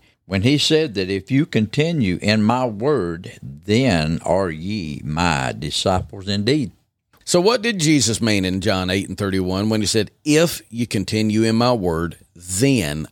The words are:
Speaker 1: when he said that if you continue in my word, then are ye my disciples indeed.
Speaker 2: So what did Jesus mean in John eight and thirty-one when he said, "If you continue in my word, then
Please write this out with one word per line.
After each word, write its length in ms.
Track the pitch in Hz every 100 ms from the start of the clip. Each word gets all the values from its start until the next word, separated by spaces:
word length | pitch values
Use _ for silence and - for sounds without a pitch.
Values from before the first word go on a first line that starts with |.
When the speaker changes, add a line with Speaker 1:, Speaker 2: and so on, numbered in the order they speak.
| _ _ -
Speaker 1:
when 160 | 95
he 160 | 113 147
said 360 | - 156 156 101
that 140 | 92
if 200 | 98 -
you 160 | 131 156
continue 720 | 117 107 - 160 165 101 87
in 220 | 101 110
my 220 | 104 123 127
word, 720 | 101 131 143 85 85 107 -
then 760 | - 71 90 110 131 85 78 82
are 260 | - 90 95
ye 520 | 78 90 107 78 69
my 500 | 71 78 87 73 65 55
disciples 680 | 73 - - 92 - 101 95
indeed. 440 | 101 104 151 104 - _ _ _ _
Speaker 2:
So 180 | - 175
what 200 | 190 254
did 180 | 226 202
Jesus 420 | 151 151 107 104
mean 240 | 113 104 92
in 160 | 95
John 280 | 101 95 92
eight 180 | 95 -
and 100 | 87
thirty-one 520 | 101 95 92 92 107
when 120 | 110
he 60 | 98
said, 240 | 110 95 _
"If 380 | 151 151 170 - -
you 160 | 117 120
continue 580 | 113 92 110 107 107
in 120 | 113 113
my 180 | 120
word, 440 | 120 90 80 85 - _ 85
then 720 | 90 92 139 127 76 76 78